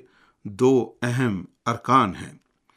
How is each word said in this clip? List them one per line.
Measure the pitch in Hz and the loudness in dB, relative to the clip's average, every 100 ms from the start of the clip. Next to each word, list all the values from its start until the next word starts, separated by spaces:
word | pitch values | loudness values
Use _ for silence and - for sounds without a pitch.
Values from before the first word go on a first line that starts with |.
| - _ _ _ | -10 _ _ _
دو | - 98 131 127 110 - | -16 0 4 4 0 -6
اہم | 120 123 123 95 - _ 117 | -4 -2 -2 -4 -8 _ -6
ارکان | 110 - 131 104 | -4 2 2 2
ہیں، | 78 78 - _ _ _ | -4 -14 -18 _ _ _